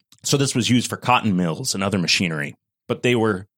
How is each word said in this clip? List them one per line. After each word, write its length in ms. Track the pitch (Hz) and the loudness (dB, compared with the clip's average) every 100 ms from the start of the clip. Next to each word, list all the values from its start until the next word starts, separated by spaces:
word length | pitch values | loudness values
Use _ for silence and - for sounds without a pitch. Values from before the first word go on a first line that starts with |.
| _ - | _ -10
So 140 | - 143 | -2 0
this 180 | 135 | 2
was 160 | 127 104 | 0 2
used 180 | 123 - | 2 0
for 80 | 104 | -4
cotton 400 | - 123 110 90 | 0 2 2 0
mills 380 | 87 78 131 | 0 -2 -4
and 80 | 98 | -4
other 160 | 98 98 | -2 0
machinery, 560 | 82 - 90 78 71 - _ _ - | 0 0 0 -4 -8 -10 _ _ -8
but 160 | 120 | -2
they 140 | 127 123 | 0 2
were 320 | 110 95 101 | 2 -2 -6